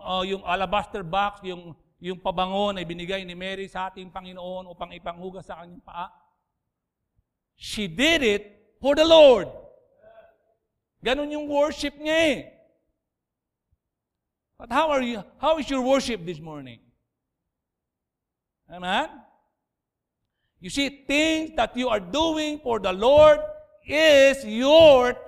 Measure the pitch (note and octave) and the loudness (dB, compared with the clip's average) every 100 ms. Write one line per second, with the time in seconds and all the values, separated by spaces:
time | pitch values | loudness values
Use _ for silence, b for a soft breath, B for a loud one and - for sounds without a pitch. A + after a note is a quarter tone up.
0 | - F#3 F#3+ G3 F#3 F3+ F#3 G#3 - G#3+ | -8 -6 -4 -6 -4 -4 -2 -4 -6 -10
1 | E3+ F#3+ G3+ G3+ F#3 F3 F3 D3+ _ _ | -6 -4 -4 -6 -14 -14 -16 -20 _ _
2 | F3 F#3 G#3 F3+ F#3 G3 G3+ F#3+ E3+ E3+ | -12 -8 -6 -4 -4 -2 -4 -4 -10 -12
3 | F3 G3 F3+ F3 F#3+ F#3+ F#3+ F#3 F#3+ F#3+ | -10 -10 -10 -12 -12 -12 -12 -12 -12 -12
4 | F#3 F#3+ F#3 F3+ F3+ F#3 F3+ E3+ F3 F3+ | -18 -18 -18 -16 -12 -12 -14 -16 -16 -14
5 | F3+ E3+ F#3 F#3 - F3 F3 F3 - E3+ | -14 -14 -14 -16 -18 -18 -18 -20 -20 -16
6 | F#3 _ _ _ _ _ _ _ _ _ | -16 _ _ _ _ _ _ _ _ _
7 | _ _ _ _ _ _ - - G3+ D#3+ | _ _ _ _ _ _ -14 -8 -8 -2
8 | D4 E4 B3 G3+ - _ _ _ C4 D4 | 0 2 0 -2 -6 _ _ _ -2 2
9 | D#4+ D#4+ D4 A3+ C#3+ - - - _ _ | 6 8 10 8 2 -12 -20 -20 _ _
10 | - - - _ _ _ _ _ _ _ | -20 -20 -20 _ _ _ _ _ _ _
11 | G#3+ C4+ D4 D4+ D4 C#4+ D4 D4 C#4+ C#4+ | -4 -4 -4 -8 -4 0 0 -2 -8 -8
12 | D4+ D#4+ E4 G#3+ - _ _ _ _ _ | -4 0 0 0 -8 _ _ _ _ _
13 | _ _ _ _ _ _ _ _ _ _ | _ _ _ _ _ _ _ _ _ _
14 | _ _ _ _ _ _ - B3 D#4+ C#4+ | _ _ _ _ _ _ -6 -2 0 0
15 | B3 A#3 - _ C#4 D#4+ B3+ C4+ B3 C4+ | -2 -6 -12 _ -2 -2 -2 -4 0 0
16 | A#3+ A3 E3+ D#3+ D#3+ D3 C3 A#2 _ _ | 0 -8 -10 -14 -14 -16 -18 -20 _ _
17 | _ _ _ _ _ _ _ _ _ _ | _ _ _ _ _ _ _ _ _ _
18 | _ _ _ _ _ _ _ E3+ F3+ G#3 | _ _ _ _ _ _ _ -14 -4 -4
19 | D#4 C4 - _ _ _ _ _ _ _ | -4 -10 -20 _ _ _ _ _ _ _
20 | _ _ _ _ _ _ F3+ C4+ C#4 C#4+ | _ _ _ _ _ _ -10 -4 -4 -6
21 | - C#4+ D#4+ D#4+ D#4+ - A3 B3 B3 G#3+ | -2 0 0 0 -4 -2 -4 -2 -4 -4
22 | F3+ C#4 E4 D#4 D4+ D4+ C4 A3+ G3 F#3 | -4 -2 -2 -2 -6 -8 -6 -4 -4 0
23 | A#3 D4 D4+ D4+ D4+ - - _ - C#4+ | 4 8 8 6 0 -14 -20 _ -6 2
24 | D#4+ C#4 C4+ C4+ A3 A3 C4+ D#4+ D#4+ C4 | 6 8 6 4 -4 -4 4 8 10 8
25 | B3 B3 | 4 -4